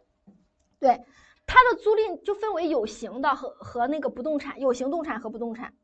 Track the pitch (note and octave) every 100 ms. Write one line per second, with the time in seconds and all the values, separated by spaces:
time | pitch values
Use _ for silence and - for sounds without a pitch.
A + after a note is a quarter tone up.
0 | _ _ _ _ _ _ _ _ C4+ A#3+
1 | - _ - _ - B4 B4 G4+ G#4 A4
2 | A4 E4+ - G4+ G#4+ F4 E4+ D4+ A3 -
3 | A3+ A3+ C#4+ C4 B3+ - - A#3+ B3 D#4
4 | C#4 - D#4 D4 C#4+ - C4+ B3 C4 E4
5 | D#4 A3+ A3+ A3 A#3 A#3 - -